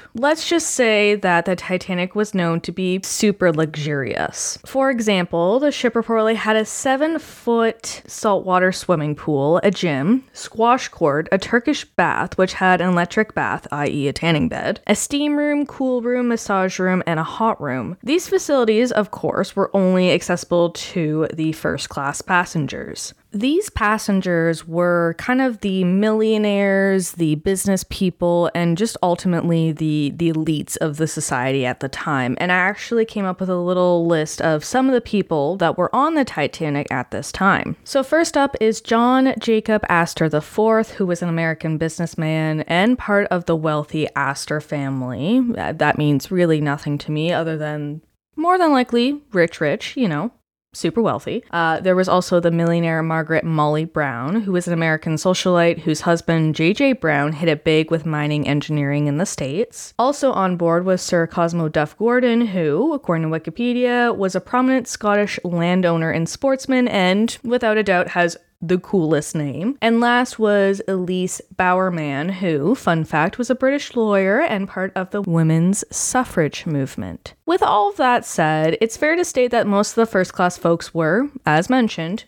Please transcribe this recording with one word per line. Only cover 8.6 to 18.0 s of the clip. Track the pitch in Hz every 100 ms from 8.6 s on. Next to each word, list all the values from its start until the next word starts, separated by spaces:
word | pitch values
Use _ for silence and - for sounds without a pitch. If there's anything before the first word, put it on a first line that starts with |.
| 185
swimming | 180 - 170 151
pool, | 147 - 143 143 170
a | 202
gym, | 190 180 139 151 254 -
squash | - - - 233 247 -
court, | - 160 143 165
a | 196
Turkish | - 240 269 294
bath, | - - 170 - 165 -
which | 185
had | - 185 180
an | 180
electric | 175 175 - 214
bath, | - 120 147 -
I | 147 147
E | 147 139
a |
tanning | 131 165 156 -
bed, | - 127 - -
a |
steam | 208 - 285 294 294
room, | 294 294 285
cool | - 262 247
room, | 233 247 240
massage | 226 - 196 185 185
room, | 185 185 -
and | 156
a |
hot | 160 - 226 -
room. | 143 127 101 180